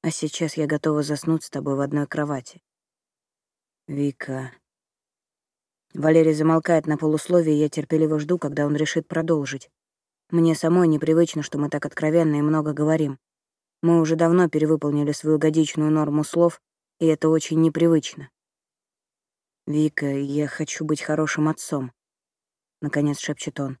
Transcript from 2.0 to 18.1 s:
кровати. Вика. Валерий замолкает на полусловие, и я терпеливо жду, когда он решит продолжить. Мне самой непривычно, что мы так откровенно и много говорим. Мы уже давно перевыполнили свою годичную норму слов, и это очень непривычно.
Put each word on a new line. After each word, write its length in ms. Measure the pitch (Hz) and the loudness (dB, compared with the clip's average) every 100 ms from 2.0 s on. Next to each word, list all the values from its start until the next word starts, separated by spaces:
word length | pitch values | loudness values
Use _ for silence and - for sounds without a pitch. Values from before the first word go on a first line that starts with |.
| 143 | -4
кровати. 560 | 151 147 139 - - _ _ _ _ _ _ _ _ _ _ _ _ - | -4 -4 -6 -10 -20 _ _ _ _ _ _ _ _ _ _ _ _ -10
Вика. 640 | 143 143 - - 131 131 - _ _ _ _ _ _ _ _ _ _ _ _ _ | -4 -4 -4 -10 -10 -10 -16 _ _ _ _ _ _ _ _ _ _ _ _ _
Валерий 380 | - 156 165 160 | -2 4 6 4
замолкает 540 | 151 156 160 160 165 156 | 4 2 2 2 0 0
на 100 | 151 | -2
полусловие, 600 | 156 156 - 175 160 147 | 0 -2 2 2 4 2
и 20 | |
я 100 | 151 | 0
терпеливо 520 | 156 151 160 156 156 | -2 -2 0 2 0
жду, 180 | 147 175 | -2 -2
когда 280 | 143 143 147 | -2 -2 -2
он 100 | 147 | 0
решит 320 | 151 165 - | -2 -4 -4
продолжить. 600 | 165 165 160 135 139 - _ _ _ _ _ _ | -6 -2 -2 -2 -10 -14 _ _ _ _ _ _
Мне 240 | 170 165 | 2 2
самой 320 | 156 165 180 170 | 2 2 4 4
непривычно, 560 | 151 151 160 170 156 | 2 2 2 2 0
что 160 | 147 143 | -6 -6
мы 100 | 147 | -4
так 180 | 147 - | -4 -6
откровенно 500 | - 156 170 160 147 | -4 0 2 2 2
и 40 | |
много 320 | 151 156 151 | 2 0 -2
говорим. 460 | 147 151 160 147 135 _ _ _ _ _ _ | -2 0 2 0 -4 _ _ _ _ _ _
Мы 180 | 165 170 | 2 4
уже 140 | 160 | 4
давно 340 | 160 165 180 170 | 2 4 4 4
перевыполнили 640 | 156 151 156 147 147 147 | 2 2 2 0 0 -2
свою 280 | 147 156 156 | -2 0 2
годичную 500 | 156 156 151 - 151 | 2 2 0 0 0
норму 320 | 156 151 147 | 2 2 -2
слов, 400 | 151 170 170 - _ _ _ _ | -2 2 2 0 _ _ _ _
и 60 | 160 | 0
это 220 | 156 160 | 2 2
очень 320 | 160 - 156 | 2 0 2
непривычно. 680 | 160 160 165 160 - | 2 2 2 2 0